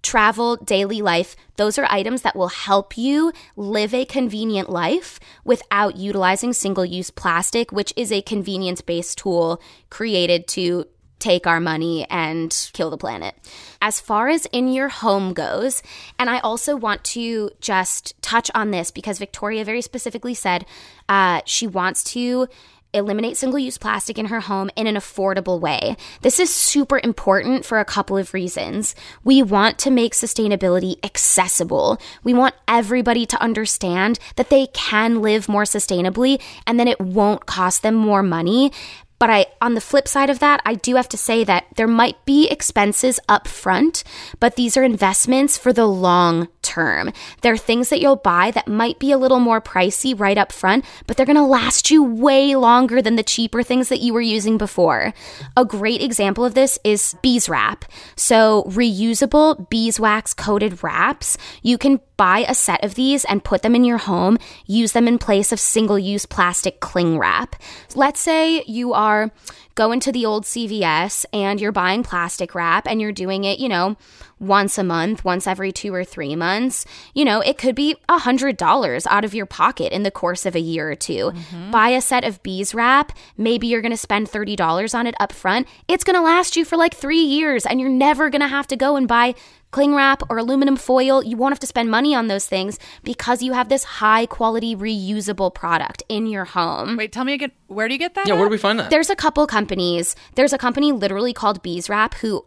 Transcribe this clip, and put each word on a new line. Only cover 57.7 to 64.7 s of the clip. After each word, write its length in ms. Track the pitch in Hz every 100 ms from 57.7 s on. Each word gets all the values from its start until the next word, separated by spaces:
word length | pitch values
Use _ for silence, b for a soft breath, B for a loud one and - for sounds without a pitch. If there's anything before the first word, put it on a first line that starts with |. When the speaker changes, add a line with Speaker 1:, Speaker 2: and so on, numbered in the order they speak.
| 202 - B B -
Speaker 1:
So 480 | - 226 220 214 -
reusable 1000 | 190 240 190 226 226 277 302 311 294 180
beeswax 640 | 226 226 220 214 214 -
coated 480 | - - 208 208 175
wraps. 540 | 165 - 196 294 - - B B
You 160 | 220 240
can 220 | 277 269 _ -
buy 280 | 190 196 247
a 60 |
set 280 | 262 - 175
of 120 | 208
these 300 | 196 262 277
and 200 | 247 202
put 180 | - 196
them 120 | 220
in 100 | 240
your 140 | 247 233
home, 400 | 196 180 185 226 B B
use 260 | -